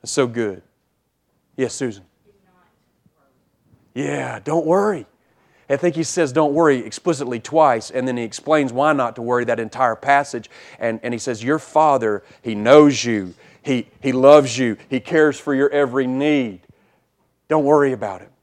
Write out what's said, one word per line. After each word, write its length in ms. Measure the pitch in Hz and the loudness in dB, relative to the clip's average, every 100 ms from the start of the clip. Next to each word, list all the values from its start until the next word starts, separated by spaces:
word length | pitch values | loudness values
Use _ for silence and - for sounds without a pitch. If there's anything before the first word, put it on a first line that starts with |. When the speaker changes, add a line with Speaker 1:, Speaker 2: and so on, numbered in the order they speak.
Speaker 1:
That's 100 | - | -6
so 140 | - 127 | -2 -2
good. 380 | 117 110 90 _ _ _ _ _ _ _ _ _ - | -2 -6 -6 _ _ _ _ _ _ _ _ _ -6
Yes, 160 | 127 | -6
Susan. 300 | - 131 101 98 _ | -4 -8 -8 _ _
Speaker 2:
Do 80 | _ _ _ | _ _ _
not 80 | _ _ _ _ _ _ _ _ _ _ _ _ _ _ 127 | _ _ _ _ _ _ _ _ _ _ _ _ _ _ -10
worry. 120 | 143 | -6
Speaker 1:
Yeah, 320 | 143 131 113 | -6 -8 -10
don't 260 | - 160 156 | -4 -4 0
worry. 420 | 185 208 180 107 _ _ _ _ _ _ | 0 0 -4 -10 _ _ _ _ _ _
I 40 | 139 | -2
think 180 | 175 165 | -2 -2
he 80 | |
says, 280 | 156 - 156 | -4 -2 0
"Don't 220 | 131 151 | 0 0
worry," 260 | 143 165 131 | 2 2 2
explicitly 600 | 113 - - 151 127 120 | -2 -8 -4 -4 -4 -8
twice, 520 | - 160 151 117 - | -2 2 4 2 -4
and 160 | 127 127 | -6 -4
then 80 | 123 | -4
he 80 | |
explains 480 | 113 - - 156 135 | -6 -10 -2 0 0
why 220 | 120 147 | 0 0
not 220 | 147 120 113 | 0 -2 -4
to 60 | |
worry 220 | 117 123 120 | -4 -2 -2
that 140 | 117 | -4
entire 360 | 110 - 127 110 | -4 -2 -2 -2
passage. 540 | 139 143 143 123 107 - - - | 0 0 0 -10 -12 -20 -20 -8
And, 200 | 117 113 | -6 -6
and 100 | 120 | -8
he 40 | 120 | -8
says, 260 | 131 113 | -6 -6
"Your 160 | 117 156 | -2 -4
Father, 640 | - 156 156 139 113 101 - - | 0 2 4 2 0 -4 -8 -14
He 140 | 120 104 | -8 -4
knows 480 | 110 147 151 127 | 6 8 8 4
you. 300 | 120 110 92 85 - _ | -2 -4 -4 -14 -20 _
He, 260 | - 127 - _ | -4 -4 -4 _
He 100 | 135 | -4
loves 460 | 127 135 151 135 117 | 4 8 8 6 -2
you. 200 | 123 107 - | -4 -4 -6
He 100 | 131 | -8
cares 400 | - 165 156 135 | -2 2 2 0
for 140 | - | -4
your 160 | 135 139 | 0 0
every 380 | 143 139 127 127 | 0 0 -2 -2
need. 540 | 131 147 147 120 92 _ _ _ _ _ _ _ _ _ | -2 0 0 -2 -8 _ _ _ _ _ _ _ _ _
Don't 180 | 156 143 | -2 2
worry 280 | 147 143 | 2 2
about 280 | 123 104 92 | -2 -8 -10
it. 80 | 95 _ | -14 _